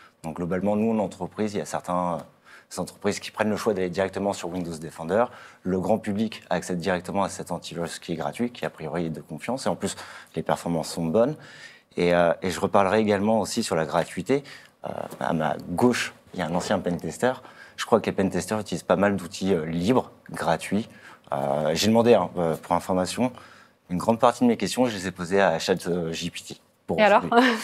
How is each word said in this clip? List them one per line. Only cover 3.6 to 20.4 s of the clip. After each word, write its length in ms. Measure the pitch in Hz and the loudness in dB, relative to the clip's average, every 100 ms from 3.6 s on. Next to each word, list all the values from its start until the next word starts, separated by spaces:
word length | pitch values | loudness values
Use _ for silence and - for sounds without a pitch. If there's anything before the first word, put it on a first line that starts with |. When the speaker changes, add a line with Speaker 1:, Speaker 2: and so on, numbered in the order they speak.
| 117 | 0
Speaker 1:
d'aller 160 | 92 92 | 0 -2
directement 420 | 87 95 98 101 | 0 -2 -2 -4
sur 160 | 95 87 | -4 -6
Windows 280 | 90 85 80 | -6 -6 -8
Defender, 500 | 78 - 82 101 120 - - - | -10 -8 0 2 2 -2 -20 -10
le 160 | 92 92 | -2 0
grand 200 | 87 110 | 0 0
public 440 | 107 101 110 - - | 0 -2 -2 -4 -4
accède 280 | 90 - 87 | -4 -2 -4
directement 440 | 92 90 - 98 | -2 -2 -2 -2
à 60 | 90 | -2
cet 240 | - 92 | -4 -8
antivirus 460 | 85 - 78 85 - | -8 -8 -6 -6 -6
qui 120 | - | -6
est 40 | 78 | -4
gratuit, 340 | 73 - 120 | -4 -4 -4
qui 140 | - | -4
a 60 | 80 | -8
priori 360 | - 78 82 82 | -6 -6 -4 -4
est 40 | |
de 100 | 76 | -6
confiance, 460 | - 78 - 131 - | -10 -10 -6 -4 -2
et 20 | |
en 80 | 85 | -2
plus, 180 | 98 - - - - | -4 -6 -14 -18 -10
les 80 | 82 | -6
performances 460 | 78 78 85 82 76 | -2 -2 0 -2 -2
sont 160 | - | -4
bonnes. 320 | 82 104 127 151 - - - - _ - | 0 2 2 0 -12 -20 -20 -20 _ 0
Et, 160 | 87 | 2
euh, 200 | 87 85 - | 4 4 2
et 80 | 92 | -2
je 100 | 82 | -2
reparlerai 400 | 95 101 95 110 | 2 2 4 4
également 400 | 104 101 104 113 | 4 2 2 2
aussi 220 | 92 117 | 0 -2
sur 140 | 107 85 | 0 0
la 100 | 78 | 0
gratuité. 560 | 87 - - - 139 - - - _ | 0 -2 -4 -2 -2 -2 -20 -20 _
Euh, 60 | - - - - | -10 -8 -10 -6
à 120 | 64 | -2
ma 240 | 80 76 - - | 0 0 -2 -4
gauche, 420 | 87 123 117 - - - | 2 4 4 -4 -10 -12
il 60 | 95 | -6
y 20 | |
a 40 | 90 | -2
un 80 | |
ancien 240 | 90 - 98 | -2 0 0
pentester. 540 | 87 85 85 - 120 127 - - - - | 0 -4 -4 -2 -2 -2 -10 -20 -16 -8
Je 100 | - | 2
crois 140 | 110 | 2
que 60 | 98 | 2
les 60 | |
pentesters 460 | 95 95 90 - 110 | 0 0 0 -2 -2
utilisent 240 | 101 - | -2 -4
pas 140 | - 92 | 2 4
mal 200 | 101 98 | 4 2
d'outils, 380 | 87 - 95 | -4 -4 0
euh, 100 | 87 | 0
libres, 460 | 80 82 90 - - - - | 0 -2 2 2 0 -10 -14
gratuits. 580 | - | -6